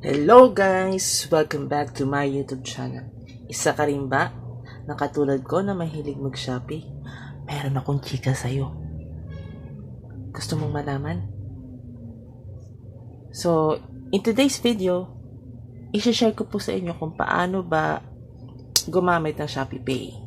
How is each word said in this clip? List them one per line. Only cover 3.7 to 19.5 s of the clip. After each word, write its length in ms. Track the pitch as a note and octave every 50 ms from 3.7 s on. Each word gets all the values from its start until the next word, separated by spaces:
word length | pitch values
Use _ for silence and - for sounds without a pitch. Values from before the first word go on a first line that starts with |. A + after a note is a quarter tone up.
ka 160 | C#3+ - D3+
rin 240 | D3 C#3+ C#3 C#3 C3
ba 240 | C3+ C#3 E3 - - - - - - - - - - - -
na 160 | - D3 D3
katulad 480 | D3 C#3 - D3+ D3 C3+ C#3 C3+ C3
ko 160 | - D3+ F3 G3
na 160 | G3+ G3 F3+
mahilig 400 | E3+ E3 D3+ D#3 D3 D3 C#3 C3+
mag-shopping? 640 | C3+ C#3 C3 - - C3 B2+ B2 B2 - C#3 E3 - - - - - - - - - - - - -
Meron 320 | - D3 C#3+ C#3 C#3 C3+ C3+
akong 240 | C3+ - C#3+ C#3 -
chika 320 | - - C3 - C3 C3+
sa'yo. 400 | C3+ - B2+ B2+ C#3 C3+ - - - - - - - D#2+ D#2+ - - - - D#2 D#2+ - - - - - - - - - - - - - - - - - - -
Gusto 240 | - - - E3 D#3
mong 160 | D#3 D3 D3
malaman? 480 | D3 C#3 C#3+ C#3 C3+ C#3+ D3+ E3+ F3+ - - - - - - - - - - - - - - - - - - - - - - - - - - - - - - - - - - - - - - - - - -
So, 480 | - - - F3 E3 D#3+ D#3 D#3 D3+ - - - - - - -
in 160 | - G3+ -
today's 320 | A3+ A3 A#3 C4+ C#4+ C4 -
video, 480 | - A#3 A#3+ G#3 F#3 F#3 F3+ F3 F#3 - - - - - - - - - - - - - - - - - -
i-share 400 | G#3 - A#3+ A3+ - A#3 A3 G#3+
ko 160 | - G#3+ -
po 80 | - G#3
sa 160 | - - F#3+
inyo 240 | F#3+ F3+ E3+ E3+ -
kung 160 | E3 D#3 E3+
paano 480 | - - - - F3 F3 F3+ F#3 F#3+ F#3
ba 400 | F3 D#3+ D#3 D#3 D#3 D3+ - - - - - - - - - - - - - - - - - - -
gumamit 480 | D#3+ F#3 F3+ F3+ F3 E3+ D#3+ D#3 D3+ -
ng 80 | D3
Shopee 400 | D3